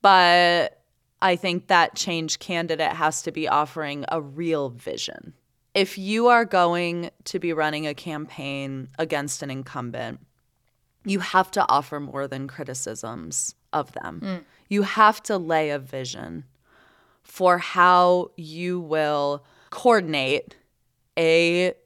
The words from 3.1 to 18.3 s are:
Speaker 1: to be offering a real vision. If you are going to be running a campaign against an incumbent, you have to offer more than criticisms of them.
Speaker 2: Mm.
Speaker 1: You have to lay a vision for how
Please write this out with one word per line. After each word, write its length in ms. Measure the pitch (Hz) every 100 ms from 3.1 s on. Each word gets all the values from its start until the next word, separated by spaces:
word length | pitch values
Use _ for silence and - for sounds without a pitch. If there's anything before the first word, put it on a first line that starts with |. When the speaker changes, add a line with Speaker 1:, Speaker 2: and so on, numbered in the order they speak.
| 160
Speaker 1:
to 100 | -
be 160 | 156 156
offering 560 | 147 151 170 151 143 139
a 120 | 165
real 480 | 143 139 170 160 135
vision. 640 | 120 - 60 - - - - _ _ _
If 240 | 196 190 202
you 300 | 190 214 240
are 160 | 240
going 680 | 226 185 175 175 175 175 170 _
to 160 | - 185
be 120 | 170
running 360 | 156 156 151 156
a 60 |
campaign 920 | 147 170 151 151 - 139 139 139 135 131 135
against 420 | 160 147 143 -
an 80 | 143
incumbent, 680 | 135 131 - 120 117 117 131 _ _ _ _ _ _ _ _
you 140 | 214 196
have 320 | 180 190 185
to 160 | - -
offer 300 | 139 143 147
more 300 | 143 135 139
than 180 | 135 135
criticisms 1120 | 131 151 131 - 110 113 117 82 - - - _
of 180 | 151 139
them. 260 | - - 165
Speaker 2:
Mm. 220 | 196 180 - _ _
Speaker 1:
You 140 | 202
have 380 | 202 - 214 220
to 140 | - 202
lay 320 | 165 160 156
a 100 | 143
vision 640 | 131 135 127 131 - 82 131 _ _ _ _ _ _ _
for 340 | _ - 185 175
how 720 | - 180 180 180 180 180 175